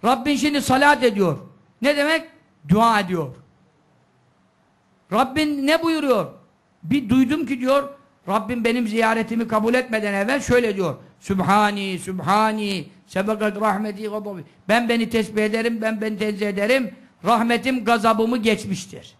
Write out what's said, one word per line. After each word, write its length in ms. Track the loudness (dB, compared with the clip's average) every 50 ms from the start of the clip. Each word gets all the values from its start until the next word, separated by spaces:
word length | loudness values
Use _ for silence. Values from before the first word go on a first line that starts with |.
| 2
Rabbin 300 | 0 0 0 0 -2 -2
şimdi 260 | 0 0 0 0 0
salat 420 | 0 2 2 4 6 4 4 6 4
ediyor. 340 | 2 2 2 0 0 0 -2 -8 -18 -20 _ _ _ _ _
Ne 160 | 0 0 2 2
demek? 300 | 2 2 0 0 -2 -6 -20 _ _ _ _ _ _ 0
Dua 300 | 2 4 4 4 4 2
ediyor. 360 | 0 0 -2 -4 -4 -6 -8 -16 -20 _ _ _ _ _ _ _ _ _ _ _ _ _ _ _ _ _ _ _ _ _ _ _ _ _ _ _ _ _ _ _ _ _
Rabbin 560 | 0 0 0 0 0 -2 -2 0 -2 -2 0 0
ne 160 | 0 2 2
buyuruyor? 480 | 0 -2 0 0 0 0 0 0 -4 -8 -20 _ _ _ _ _ _ _ _ -6
Bir 260 | -2 -2 -2 0 2
duydum 360 | 4 4 4 4 2 -2 -2
ki 140 | -4 -4 -4
diyor, 300 | 0 2 2 2 0 -2 -10 -18 _ _ _ _ _ -4
Rabbim 360 | -2 -2 -2 -2 -6 -2 -2
benim 240 | 0 0 0 -2 -2
ziyaretimi 600 | 0 0 2 2 2 0 -2 -2 -2 -4 -2 0
kabul 260 | 0 0 0 2 2
etmeden 400 | 2 0 0 -4 -2 -2 -2 -2
evvel 260 | -2 0 0 0 -2
şöyle 360 | 0 2 2 2 4 2 0
diyor. 200 | 0 -2 -2 -2 -6 -12 -20 _ _
"Sübhani, 800 | _ -4 -2 0 2 4 4 4 4 2 0 -2 -4 -6 -6 -6
Sübhani, 880 | -8 -8 -8 -6 -2 0 2 4 4 2 0 -2 -4 -4 -4 -4 -6 -10 -16 -20 _ _
sebekat 540 | -4 -4 -2 -2 -2 0 -2 -2 -2 0
rahmeti 420 | 0 0 0 0 -2 -6 -6 -8 -8
gadabi." 400 | -8 -8 -8 -8 -8 -12 -12 -14 -16 _ _ _ 0
Ben 220 | 0 2 2 2
beni 200 | 0 0 0 0
tesbih 340 | 0 -2 -2 0 0 0 0
ederim, 380 | 0 0 0 -2 -2 -2 -2
ben 200 | -4 -4 -4 -4
beni 160 | -4 -6 -4 -4
tenzih 300 | -4 -4 -4 -4 -4 -4
ederim. 480 | -2 -2 0 2 2 0 0 -4 -8 -14 -20 -20 _ _ 0
Rahmetim 600 | 0 2 2 2 2 0 0 0 0 -2 -2 2
gazabımı 520 | 2 0 2 4 2 2 2 2 0 0 0
geçmiştir. 760 | 2 2 0 0 -2 -6 -6 -8 -8 -12 -16 -18 -18 -20 -20 _